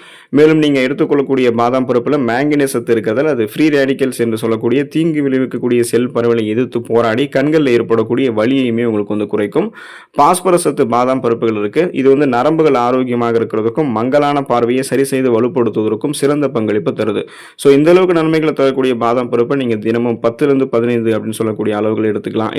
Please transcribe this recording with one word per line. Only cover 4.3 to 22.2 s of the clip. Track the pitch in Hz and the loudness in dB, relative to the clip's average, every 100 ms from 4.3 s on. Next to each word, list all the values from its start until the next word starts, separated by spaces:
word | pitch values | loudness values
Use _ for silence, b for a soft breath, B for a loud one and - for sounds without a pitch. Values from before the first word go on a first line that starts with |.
| 110 | -2
சொல்லக்கூடிய | 113 110 117 131 | -2 -2 0 0
தீங்கு | 143 160 165 151 139 | 0 -2 -2 0 0
விளைவிக்கக்கூடிய | 131 127 123 123 120 | 0 -2 -4 -2 0
செல் | 117 120 123 | 2 0 0
பரவலை | 117 117 117 107 | 0 0 0 0
எதிர்த்து | 110 123 123 | -2 -2 -4
போராடி, | 117 113 117 110 143 139 | -2 0 2 0 -2 -2
கண்கள்ல | 139 160 139 | 0 2 2
ஏற்படக்கூடிய | 120 113 113 113 120 135 | 2 2 0 0 0 0
வலியையுமே | 107 113 135 127 113 | 0 0 0 0 0
உங்களுக்கு | 120 107 104 | 0 -2 -2
வந்து | 104 104 | -4 -4
குறைக்கும். | 107 104 143 214 B B B B - | -2 -2 -2 -4 B B B B 2
பாஸ்பரஸ் | 151 180 190 175 151 | 2 2 2 2 2
சத்து | 143 135 | 0 0
பாதாம் | 117 127 131 | 0 0 0
பருப்புகள் | 120 113 117 107 | 0 -2 -2 -2
இருக்கு. | 104 147 175 | -2 -2 -2
இது | - 135 | 0 2
வந்து | 135 143 | 4 2
நரம்புகள் | 120 135 160 156 | 2 2 2 2
ஆரோக்கியமாக | 131 120 127 127 120 117 113 | 2 0 0 -2 -2 0 0
இருக்கிறதுக்கும், | 110 110 110 113 156 | -2 -2 -2 -2 -2
மங்கலான | 107 120 143 147 143 | -2 0 0 0 -2
பார்வையை | 139 120 117 127 | 0 0 0 0
சரி | 131 127 | 0 0
செய்து | 135 135 131 113 | 0 0 0 2
வலுப்படுத்துவதற்கும் | 120 123 117 104 107 107 143 | 0 0 -2 0 -2 -2 -4
சிறந்த | 147 139 147 139 | -2 0 0 -2
பங்களிப்பு | 123 107 104 170 | -2 -2 -2 -2
தருது. | 101 107 101 - B B B | -4 -2 -4 -6 B B B
So, | 143 | 4
இந்த | 139 156 | 4 6
அளவுக்கு | 180 185 | 4 4
நன்மைகளை | 170 160 160 156 | 2 2 0 0
தரக்கூடிய | 135 135 131 131 120 | 0 0 2 0 0
பாதாம் | 120 120 120 | 0 0 0
பருப்பை | 117 120 139 | 0 0 0
நீங்க | 127 113 | -2 -2
தினமும் | 110 117 120 117 | -2 0 0 0
பத்துல | 117 117 | -2 0
இருந்து | 147 135 131 | 0 2 0
பதினைந்து | 117 120 120 113 107 | 0 0 0 0 -2
அப்படின்னு | 107 | -4
சொல்லக்கூடிய | 110 113 104 107 104 | -4 -4 -4 -2 -2
அளவுகள் | 107 110 110 | -2 0 -2
எடுத்துக்கலாம். | 104 | -2